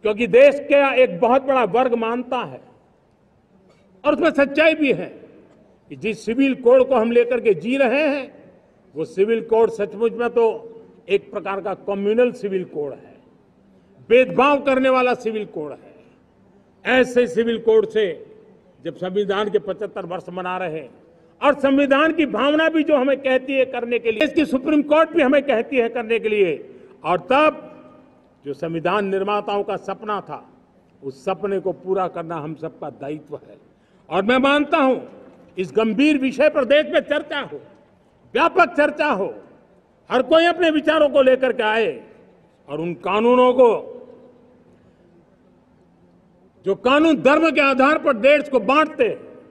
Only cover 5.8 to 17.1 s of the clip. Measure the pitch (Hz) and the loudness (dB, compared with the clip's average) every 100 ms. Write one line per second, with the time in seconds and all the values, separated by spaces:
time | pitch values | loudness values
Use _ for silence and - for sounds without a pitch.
5.8 | _ 139 196 214 - 233 269 254 240 262 | _ -10 -8 -6 -6 0 0 2 4 4
6.8 | 254 254 226 240 240 247 220 175 196 269 | 4 2 2 2 2 0 0 0 -2 0
7.8 | 262 269 311 285 247 - - _ _ _ | 2 2 0 -2 -8 -20 -20 _ _ _
8.8 | _ 147 151 185 208 226 - 220 226 226 | _ -10 -8 -2 0 0 0 2 2 0
9.8 | 202 196 233 214 240 240 226 - - - | -8 -4 -4 -2 -2 0 0 -2 -14 -20
10.8 | - _ - 196 - 208 190 196 190 185 | -20 _ -4 -4 -4 -10 -8 -8 -8 -8
11.8 | - 196 202 226 247 240 208 190 170 156 | -6 -4 -2 0 0 -2 -6 -6 -6 -8
12.8 | 147 110 - - _ _ _ _ _ _ | -10 -12 -20 -20 _ _ _ _ _ _
13.8 | _ _ - 240 254 165 269 285 277 262 | _ _ 2 2 4 2 2 2 0 0
14.8 | 262 262 247 240 220 214 202 170 147 123 | 2 2 0 -2 -6 -8 -8 -10 -12 -14
15.8 | - - _ _ _ _ _ _ _ _ | -20 -20 _ _ _ _ _ _ _ _
16.8 | - 254 247 | 0 2 2